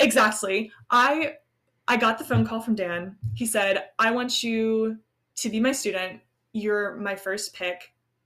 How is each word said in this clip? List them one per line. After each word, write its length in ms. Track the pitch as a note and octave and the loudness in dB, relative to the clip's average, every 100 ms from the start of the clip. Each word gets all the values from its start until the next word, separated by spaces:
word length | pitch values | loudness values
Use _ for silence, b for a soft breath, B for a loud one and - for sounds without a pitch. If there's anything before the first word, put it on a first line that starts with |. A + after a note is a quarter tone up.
Exactly. 680 | D4 A#3 G#3+ A3 G3 G3 A3+ B - | 2 4 4 2 -2 -2 -2 B 0
I, 460 | A#3+ C4 D#4 D4 - _ _ _ _ - | 4 4 2 -2 -6 _ _ _ _ -2
I 80 | A#3+ | 2
got 220 | A3+ A3+ | 2 2
the 60 | |
phone 200 | D#4 A#3 A3 | 0 2 2
call 140 | A3+ | 0
from 140 | A3+ | -2
Dan. 420 | G#3 F3+ F3 F#3 G3 - | 0 -2 -4 -6 -8 -8
He 120 | - A3+ | -4 -2
said, 440 | G#3+ G3 F#3+ - - | 2 2 0 -2 0
"I 120 | A3+ | 2
want 320 | A#3+ B3 - | 2 0 -2
you 560 | A#3 A3+ A3 A3 A3 A3 _ _ _ - | 0 0 2 2 0 -4 _ _ _ -8
to 120 | A3+ | -4
be 120 | A3 | 0
my 120 | B3+ | 0
student. 480 | C#4 G#3 F#3 F#3 A3 _ _ _ | 0 -2 -4 -6 -10 _ _ _
You're 440 | G#3+ G#3 G#3 G3+ - | -4 0 0 -2 -4
my 180 | G3+ G3 | -6 -6
first 380 | F#3+ G3+ - | -6 -6 -8
pick, 400 | - F3+ F3+ - _ _ _ | -6 -6 -6 -12 _ _ _